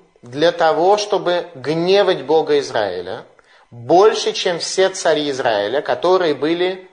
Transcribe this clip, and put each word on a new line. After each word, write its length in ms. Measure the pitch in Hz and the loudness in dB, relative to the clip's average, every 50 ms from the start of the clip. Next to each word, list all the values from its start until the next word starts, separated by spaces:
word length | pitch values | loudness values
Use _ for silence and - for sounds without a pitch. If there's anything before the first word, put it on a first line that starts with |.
| _ _ _ _ | _ _ _ _
для 300 | - 120 123 147 160 175 | -20 -14 -4 0 0 0
того, 460 | 165 170 165 160 151 151 170 190 208 | 2 2 2 2 2 2 4 4 2
чтобы 520 | 208 208 - 196 180 160 175 180 175 165 - - | 2 2 -2 -2 -2 -2 -2 -2 -2 -4 -8 -12
гневать 680 | 135 123 143 160 165 170 180 196 202 202 185 180 147 131 | -10 -6 -4 -2 -2 0 2 2 4 4 2 0 -2 -2
Бога 340 | 131 156 160 147 147 147 143 | 0 0 2 2 2 0 0
Израиля 640 | 131 120 123 117 104 98 87 92 90 90 104 135 - - _ _ _ _ _ _ _ _ | 0 -2 -2 -4 -2 -2 -4 -8 -8 -10 -12 -12 -14 -18 _ _ _ _ _ _ _ _
больше, 600 | 120 120 117 127 160 180 208 220 - - - 220 - | -20 -10 0 4 6 6 6 6 4 2 -2 -4 -4
чем 260 | - - 190 170 160 | -4 -4 -4 -4 -4
все 300 | - - - 185 190 190 | -6 -4 -2 0 0 0
цари 420 | 190 - - 175 151 147 147 143 | -2 -2 -2 0 0 0 -2 -4
Израиля, 500 | 131 127 131 120 110 101 101 104 123 147 | -4 -2 -2 0 0 0 -2 -2 -2 -4
которые 540 | 151 - 123 - - 175 185 185 180 156 143 | -2 -4 -4 -2 0 2 2 2 2 0 -2
были 520 | 123 143 156 170 175 180 185 190 185 - - | -2 -2 -2 -2 -2 -2 -4 -4 -8 -12 -20